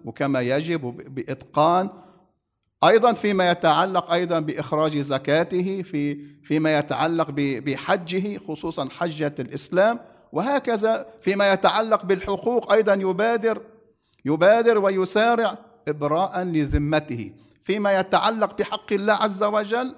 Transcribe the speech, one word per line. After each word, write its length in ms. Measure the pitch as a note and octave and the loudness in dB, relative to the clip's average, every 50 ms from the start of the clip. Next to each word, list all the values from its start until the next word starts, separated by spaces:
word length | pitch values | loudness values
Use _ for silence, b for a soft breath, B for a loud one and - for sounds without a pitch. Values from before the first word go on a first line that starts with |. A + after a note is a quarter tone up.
| - | -16
وكما 360 | F3 - - C#3+ C#3 C#3 C3 | -14 -8 -4 -4 -2 0 0
يجب 440 | B2 A#2+ C3 C#3+ D#3 E3 E3+ D#3+ C3 | 0 0 -2 -2 -2 -2 -4 -6 -6
وب-، 300 | B2 A#2+ - - - C3+ | -8 -10 -12 -14 -12 -12
بإتقان، 760 | C3 - - C3+ - - - - D3+ D#3 D#3+ F3 F#3 F#3+ G3 - B B B B B B B _ _ _ _ _ _ _ _ _ _ - | -10 -10 -8 -10 -12 -14 -4 0 2 2 4 2 2 0 -4 -8 B B B B B B B _ _ _ _ _ _ _ _ _ _ 4
أيضا 280 | E3 G3+ A3+ A3 A#3+ A3+ | 6 6 6 6 4 2
فيما 380 | - - G#3 G3+ F#3 F#3 F3 | 2 0 0 2 2 2 2
يتعلق 640 | F3 F3 - D#3+ D3+ D3+ F3+ F#3+ F#3 F3+ E3+ - E3+ | 2 2 2 2 4 4 2 0 0 -2 -2 0 0
أيضا 280 | F3 F3 E3+ E3+ E3 | 0 0 0 -2 -2
بإخراج 580 | D#3 D#3 C#3+ - D3 - D#3+ D3+ D#3 D#3 D3+ C#3+ | -2 -4 -4 -6 -6 -4 -2 0 0 0 0 -2
زكاته، 840 | C#3+ C#3 C#3 C3 C#3 D3 C#3+ D#3+ F3 E3+ F#3+ F3+ F3+ F#3+ F#3+ G3 F3+ | -2 -2 -4 -4 0 0 0 0 0 0 -2 -2 -2 -2 -4 -6 -8
في، 440 | F#3 - D3 D3 D3 C#3+ C#3+ B B B B - | -6 -6 -4 -4 -4 -4 -8 B B B B -6
فيما 360 | - D3+ D#3 D#3 D#3 D#3 D3 | -2 0 0 2 2 2 0
يتعلق 520 | D3 D3 C#3 A#2 C#3+ E3 E3+ E3 D#3+ D3+ | 0 -2 -2 -2 -2 0 0 0 -2 -2
ب-، 340 | C#3 C#3+ C#3+ C#3 C#3 A2 C#3 | -2 -2 -2 -2 -2 -4 -4
بحجه، 760 | D3 C3+ - - - F#3 G3+ F3 D#3+ F3 F#3+ F#3 G#3 G3+ - | -4 -6 -4 -2 -2 -2 -2 -2 -4 -4 -4 -4 -4 -6 -8
خصوصا 500 | - - D#3 - - E3 D#3+ - C#3 C3 | -10 -10 -10 -8 -8 -8 -6 -6 -8 -8
حجة 440 | - - F3 F3 D#3 D3 D#3 D3 D3 - | -6 -6 -6 -6 -4 -4 -4 -4 -4 -6
الإسلام، 600 | C3 - - E3 - - - F3+ G3 A3 A#3 A#3 B B B B B B - | -8 -8 -10 -10 -8 -2 0 2 2 2 0 -2 B B B B B B -6
وهكذا 760 | D3 F#3+ C4 C#4+ C#4 - B3 A#3 G#3 G#3 A3 A3+ - - - - - | -4 -2 0 -2 -2 0 -2 -2 0 0 0 0 -2 -4 -10 -16 -6
فيما 320 | - F3+ G3 G3+ G3+ G3 F#3+ | -2 -2 2 2 4 4 4
يتعلق 520 | F#3+ F#3+ F3+ D3 G#3 A3+ A3+ A3 G3+ - | 4 4 2 2 2 2 2 2 2 2
بالحقوق 680 | F3+ G3 F#3 - - G3+ F#3+ - A3+ B3 A#3 - - G3+ | 0 -2 -2 -2 -4 -6 -4 -2 0 0 0 2 4 4
أيضا 220 | A3 A3 G#3+ G3 | 4 4 4 2
يبادر، 680 | G3 F#3+ F#3 F#3 E3+ G#3 A#3 A#3 A3+ G3+ A3+ A3 G#3+ - - - _ _ _ _ _ _ _ _ _ - | 2 0 0 0 0 0 0 0 0 0 -2 -2 -4 -8 -14 -20 _ _ _ _ _ _ _ _ _ -4
يبادر 540 | C3 D#3 D#3 E3+ F#3+ A3 A#3 A#3 A#3 A3+ G#3 | -2 0 4 6 6 6 6 6 4 4 4
ويسارع 800 | G3 G3 G3 F#3+ F#3 F#3 - G#3+ A3 A#3 A#3+ A#3 A#3 G3+ F3+ - - - _ _ _ - | 4 2 2 0 0 0 2 2 2 4 2 2 0 0 -2 -6 -12 -20 _ _ _ -8
إبراء 540 | D3 D3+ D3 D3 D3+ E3 F#3+ F#3 F#3+ F#3+ F#3 | -6 -4 -2 0 0 0 0 -2 -2 -4 -4
لذمته 880 | F3+ E3 D#3 D3 C3+ - D3 D3 D3 D#3 D#3 D3+ D3+ C3 A#2 G#2 G2 - b b b b b _ | -2 0 -2 0 0 0 0 0 0 0 0 0 -2 -6 -8 -8 -10 -12 b b b b b _
فيما 380 | - F#3 G#3+ G3+ G3+ G3 F#3+ | -4 -2 0 2 2 2 2
يتعلق 580 | F#3+ F#3+ G3 E3+ E3+ G#3+ A3+ A3 G#3+ F#3 - - | 2 2 2 2 2 0 0 0 -2 -2 -2 -4
بحق 340 | G3+ - G#3+ G#3 - - G#3+ | -6 -6 -8 -10 -6 -4 -4
الله 200 | G3 G3 G#3+ G#3+ | -2 0 0 0
عز 300 | - G#3+ G#3+ G3 F#3 G#3 | 0 0 -2 -2 -2 -2
وجل 520 | G#3 G#3 G#3+ G#3+ G3+ A3 A#3+ B3+ C4 B3+ | -2 0 -2 -2 -2 -4 -4 -4 -6 -10